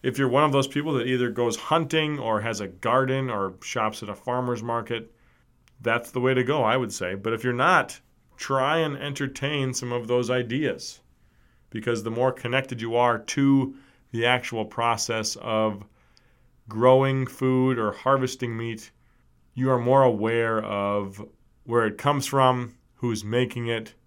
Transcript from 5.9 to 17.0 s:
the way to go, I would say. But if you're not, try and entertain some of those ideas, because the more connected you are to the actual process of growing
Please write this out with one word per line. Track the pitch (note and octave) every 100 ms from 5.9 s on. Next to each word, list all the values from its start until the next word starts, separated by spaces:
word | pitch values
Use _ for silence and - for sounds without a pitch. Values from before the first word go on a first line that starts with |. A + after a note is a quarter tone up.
| A2+ -
the | B2+
way | B2+
to | B2+
go, | B2 D3
I | A2 C3
would | A2+
say. | - F2+ G2
But | G#2+
if | A2+ B2
you're |
not, | A#2+ D3 F3 - - _ _ _ -
try | - C3+ C3 D#3+
and | D#3 C#3+
entertain | C#3+ C#3 C#3 C#3 C#3 D3 C3+
some | B2+ B2
of | B2 A2+
those | B2 A#2+
ideas, | B2+ A2+ B2+ C#3+ - - - _ _ _ _ _ _ _
because | A2+ A#2 A#2
the | G#2+
more | A2+ B2+
connected | B2 A#2+ B2+ C3+ A#2
you | A2+ A#2+
are | B2 A#2+
to | - - C#3 C#3 C3 - _ _ _
the | A#2 A#2
actual | B2 - A2+ G#2+
process | - A#2 A2+ - A2+ A2 -
of | A2+ A2 A2 G2+ G#2 _ _ _ _ _ _ _ -
growing | G#2+ B2+ C3